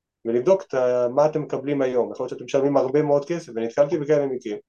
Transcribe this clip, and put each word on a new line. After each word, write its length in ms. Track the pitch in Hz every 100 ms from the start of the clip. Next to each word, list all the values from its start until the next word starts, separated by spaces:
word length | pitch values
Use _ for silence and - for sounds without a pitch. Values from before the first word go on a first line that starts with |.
| _ _ 113
ולבדוק 380 | 120 131 190 -
את 60 |
ה-, 340 | 131 127 123 123
מה 180 | 135 151
אתם 160 | 156
מקבלים 400 | 143 135 135 139
היום. 300 | 127 123 104
יכול 120 | -
להיות 60 | -
שאתם 160 | - 123
משלמים 320 | 139 139 139
הרבה 240 | 127 143
מאוד 240 | 147 143 143
כסף, 260 | 170 135 113
ונתקלתי 420 | 113 143 147 165
בכאלה 280 | 143 147 139
מקרים, 320 | 127 110 104